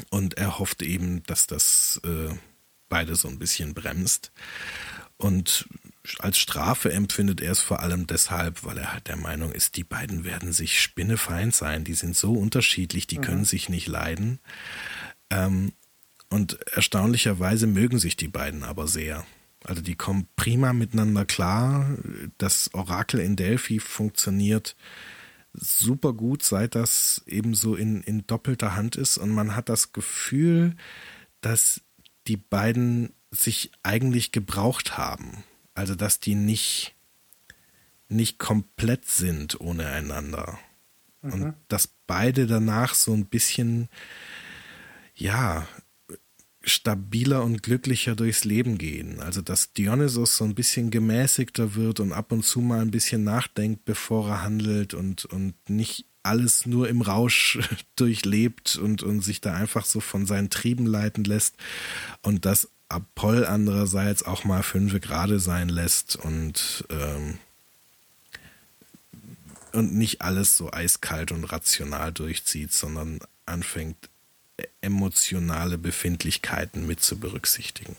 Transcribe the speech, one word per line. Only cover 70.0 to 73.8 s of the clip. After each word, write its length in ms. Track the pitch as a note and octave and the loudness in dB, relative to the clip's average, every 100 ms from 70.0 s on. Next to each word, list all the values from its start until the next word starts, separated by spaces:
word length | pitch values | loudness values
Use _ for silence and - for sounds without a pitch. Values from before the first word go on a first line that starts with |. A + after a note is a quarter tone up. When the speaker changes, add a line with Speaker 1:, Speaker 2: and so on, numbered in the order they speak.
| A2 - | 0 0
Speaker 1:
alles 360 | F2+ F#2+ G2 - | 0 2 4 2
so 140 | E2+ | 0
eiskalt 600 | E2 F2 - - D#2 D#2+ | -2 0 0 -2 -4 -4
und 120 | E2+ | -4
rational 680 | F2 E2 - - C#2+ C#2+ D#2+ | -4 -2 0 0 -2 -4 -4
durchzieht, 600 | E2 D#2+ E2+ - D#2 D2 | -4 -6 -4 -4 -4 -2
sondern 480 | - D2+ D#2 D#2+ D#2 - _ - | -2 -2 -4 -6 -8 -12 _ -8
anfängt, 640 | F2 E2+ E2+ | -6 -4 -6